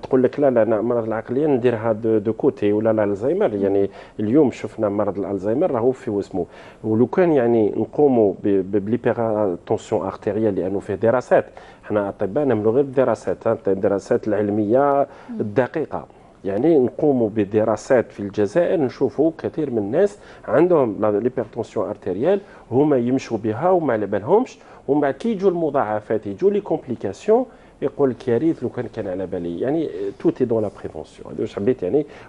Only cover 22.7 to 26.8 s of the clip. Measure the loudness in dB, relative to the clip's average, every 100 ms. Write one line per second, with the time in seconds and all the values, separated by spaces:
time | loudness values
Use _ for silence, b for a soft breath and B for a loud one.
22.7 | 2 4 2 2 -2 -2 -4 -4 -2 2
23.7 | 2 2 -2 -2 -4 2 2 0 -10 B
24.7 | B -2 0 0 -2 -4 0 0 0 -2
25.7 | -2 -2 -4 -2 -4 -4 -2 0 0 -2
26.7 | -6